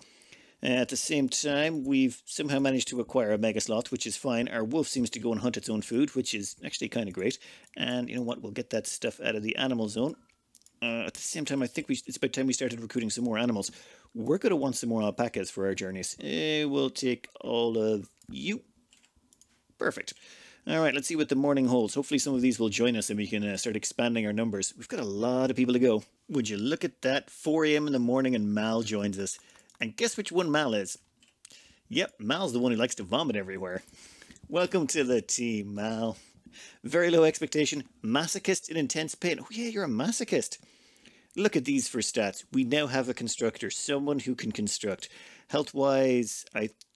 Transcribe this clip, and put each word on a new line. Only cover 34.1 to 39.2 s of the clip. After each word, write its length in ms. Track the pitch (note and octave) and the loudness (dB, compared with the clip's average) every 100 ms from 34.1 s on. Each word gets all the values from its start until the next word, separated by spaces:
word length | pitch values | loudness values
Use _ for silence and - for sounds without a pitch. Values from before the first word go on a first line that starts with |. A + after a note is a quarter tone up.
| - - - - | -20 -20 -20 -4
Welcome 380 | F3 F3+ F#3 C#3 | 0 2 2 2
to 160 | D#3+ | 2
the 180 | B2+ A#2+ | 4 2
team, 540 | - - A#2+ G#2+ G2+ G2+ | 2 -2 0 -2 -4 -4
Mal. 420 | G#2+ A2 A2+ - - _ - - - - | -4 -2 -2 -4 -12 _ -20 -20 -20 -14
Very 280 | A#2+ E3 F3 | -2 2 6
low 120 | E3 | 8
expectation, 600 | D#3 - D#3 D3+ D3+ D3 - _ | 8 6 0 2 2 0 -6 _
masochist 640 | A2 C3+ E3 G3 - F#3 - | 0 0 0 -2 0 0 0
in 80 | D#3+ | -2
intense 360 | C3+ D#3 D#3 | -2 -2 -4
pain. 240 | - | -2